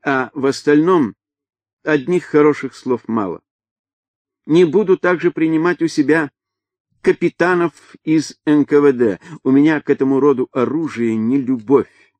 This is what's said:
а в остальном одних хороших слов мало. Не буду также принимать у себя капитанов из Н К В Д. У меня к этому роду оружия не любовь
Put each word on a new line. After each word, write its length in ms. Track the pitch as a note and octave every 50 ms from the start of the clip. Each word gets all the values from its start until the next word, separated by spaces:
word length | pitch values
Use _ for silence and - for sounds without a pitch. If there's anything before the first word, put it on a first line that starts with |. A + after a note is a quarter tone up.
а 280 | _ D3 C#3 C3 B2+ A#2
в 140 | _ D3 B2+
остальном 680 | C#3 C3 - - D3 D3 D3+ D#3 F3 F#3 E3+ C3+ G2+ - _ _ _ _ _ _ _ _ _ _ _ _ _ _
одних 400 | D3+ D#3 D3 B2+ D3 F3+ F3 -
хороших 500 | - - D3 D3 D3+ C#3+ - - B2+ -
слов 340 | - - B2+ B2 A#2 _ -
мало. 340 | A2+ A2+ G2+ F#2 D#2+ D#2+ _ _ _ _ _ _ _ _ _ _ _ _ _ _ _ _ _ _ _ _ _
Не 180 | - D3+ F3 F#3
буду 320 | D#3+ C#3 G3+ G#3+ F3+ F#3+
также 340 | - - F3+ F3+ D3+ D#3 F3
принимать 520 | - - E3 D#3+ D#3+ D#3 D#3+ F3 E3+ -
у 40 | E3
себя 440 | D#3+ - D#3 C#3+ C3 D3+ E3 D3+ C3+ _ _ _ _ _ _ _ _ _ _ _ _ _ _
капитанов 920 | - F#3 F#3 _ F3+ E3+ _ _ E3+ F3+ F3+ F3 E3+ D#3+ _ - - - - -
из 380 | _ - D#3 D#3+ C#3 - - _ _
Н 180 | D#3 D3+ D3+ C#3
К 160 | - D3 D3
В 120 | C#3+ C#3+ C3
Д. 260 | A#2+ A#2+ G#2+ F#2 - - - D#3 -
У 80 | _ C3
меня 320 | C3 C#3 D3 D#3 D#3+ C#3+
к 80 | - -
этому 280 | C#3+ - C3+ C3+ C3+ C3
роду 300 | C3+ D3 C3+ A#2+ B2+ _
оружия 600 | _ C3+ A#2+ A#2 C3 D#3+ E3 C3+ A2 A2+ A#2 A2+ A2
не 240 | A2 A2 A#2 C3 C#3+
любовь 760 | C3 A#2 C3 A#2+ G#2+ G#2+ C#3 B2+ F#2+ _ _ _ _ _ _